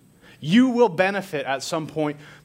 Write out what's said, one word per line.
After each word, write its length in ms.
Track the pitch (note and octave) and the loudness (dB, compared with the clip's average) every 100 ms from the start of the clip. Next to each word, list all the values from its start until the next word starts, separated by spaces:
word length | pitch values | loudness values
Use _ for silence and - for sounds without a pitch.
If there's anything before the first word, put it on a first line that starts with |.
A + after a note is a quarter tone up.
| _ _ - - | _ _ -20 -12
You 280 | D3 G#3+ C4 | 2 4 4
will 220 | A#3+ A3+ | 4 2
benefit 560 | D#3+ F#3+ G3+ F#3+ D3 C3 | 2 0 -2 -4 -6 -4
at 160 | C3+ | -4
some 240 | - E3 D#3 | -4 -6 -4
point 320 | D#3 D3+ D3 - - | -4 -4 -4 -14 -20